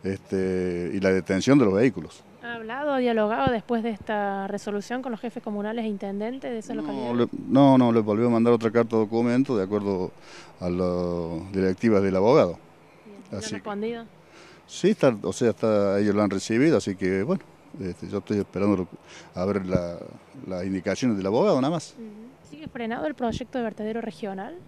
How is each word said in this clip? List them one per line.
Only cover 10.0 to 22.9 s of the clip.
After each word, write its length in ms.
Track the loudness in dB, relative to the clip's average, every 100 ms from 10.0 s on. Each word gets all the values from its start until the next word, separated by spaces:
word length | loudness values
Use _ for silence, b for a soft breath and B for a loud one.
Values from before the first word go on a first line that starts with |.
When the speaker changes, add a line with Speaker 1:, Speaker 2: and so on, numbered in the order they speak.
| -4 -8 B B B -8
Speaker 1:
a 100 | -4
las 840 | 0 0 0 -2 -4 -4 -8 -6
directivas 520 | 0 0 2 4 4
del 120 | 4 4
abogado. 440 | 6 6 4 0 -16 -20 -20 -20 -20
Speaker 2:
Bien, 140 | -20 -14
¿le 60 | -10
han 20 |
Speaker 1:
Así 100 | -8
que 60 | -10
Speaker 2:
respondido? 500 | -8 -6 -6 -8 -14 -20 B B B B -18
Speaker 1:
Sí, 220 | 0 2
está, 280 | 6 4 4
o 100 | -4
sea, 160 | 0 0
está, 480 | 2 2 2 2 2
ellos 140 | 2
lo 80 | 4
han 80 | 2
recibido, 480 | 0 -2 2 4 4
así 180 | 0 -2
que, 280 | 0 0
bueno, 180 | 0 -4 -6 -20 -20 -10
este, 260 | -10 -8 -8
yo 120 | -8
estoy 180 | -2 -4
esperando 400 | -2 -2 0 0
lo, 100 | -2 -10 B B B
a 120 | -6 -2
ver 200 | -2 -2
la, 320 | -6 -6 -10 -14 -20 -20 -18 -10
las 200 | -8 -6
indicaciones 520 | -4 -4 -2 -2 0
del 80 | 0
abogado, 340 | 2 2 2
nada 100 | 0
más. 240 | -4 -8 -18
Speaker 2:
Ujú. 520 | -18 -18 -20 -20 -20
¿Sigue 160 | -18 -16
frenado 400 | -10 -8